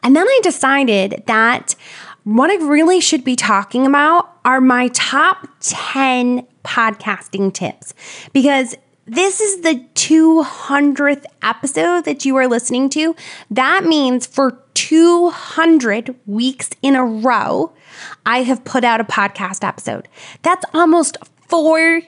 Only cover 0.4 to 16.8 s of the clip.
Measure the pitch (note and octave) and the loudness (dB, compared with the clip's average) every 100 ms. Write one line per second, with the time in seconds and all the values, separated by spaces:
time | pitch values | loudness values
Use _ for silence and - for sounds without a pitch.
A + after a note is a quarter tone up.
0.4 | F4+ - C4 C#4 C4+ G3+ F#3+ - - A3 | 0 0 0 0 2 0 -2 -6 -2 0
1.4 | A3+ A#3 - - - - - - G#3 A3 | 2 0 -6 -10 -12 -20 -20 -14 -2 2
2.4 | D4 G4 D4+ D4 D#4+ F#4 - D#4 B3+ B3 | 2 2 2 2 4 2 2 -2 -2 -4
3.4 | - G3+ G3+ A#3+ C4+ C#4+ D4 F4 - _ | 0 -2 0 0 2 4 4 2 0 _
4.4 | - C4 B3+ B3 B3 B3 - C4+ E4+ F#4+ | 0 2 4 4 0 -2 -4 2 2 0
5.4 | - _ - - - C4+ C4+ B3 B3 B3 | -8 _ -8 -8 -8 -2 0 0 0 -2
6.4 | B3 _ - - A3+ G#3 - F#3+ - G3 | -6 _ -6 -2 -2 -2 -8 -8 -8 -4
7.4 | G3 F#3+ D#3 - - - - - - C#4 | -4 -2 -8 -10 -20 -20 -20 -20 -2 0
8.4 | C4+ C#4 B3 - _ _ - A#3 F#4+ F#4+ | 2 2 -2 -8 _ _ -8 -2 -2 0
9.4 | G#4+ F#4+ E4 C4 - - - D#4+ D#4+ D#4+ | -4 -2 -2 -2 -4 -6 2 4 6 4
10.4 | C#4 - - C#4 C#4+ C#4 C#4+ C#4+ - _ | 0 -8 -4 0 0 2 0 -2 -6 _
11.4 | - A#3 C4+ - E4 F4 D#4 D4 C4+ C4 | -6 -4 -6 -2 0 0 -4 -4 -2 0
12.4 | B3+ A#3+ - B3 C4+ D4+ D#4+ E4 - - | 0 -2 -2 -2 -2 0 -2 -4 -12 -20
13.4 | - A3 C4 F#4 F4 D#4 C4 B3+ - - | -8 -2 2 2 2 2 2 -2 -4 -2
14.4 | C4 B3 _ - - D#4+ E4+ F4 F4 - | -2 -2 _ -8 0 4 4 4 0 -2
15.4 | - - E4 D#4+ A#3+ G#3 A#3+ B3+ - G#3 | -10 0 4 4 2 -4 -6 -14 -8 -4
16.4 | B3 C4+ - - | -4 -6 -12 -6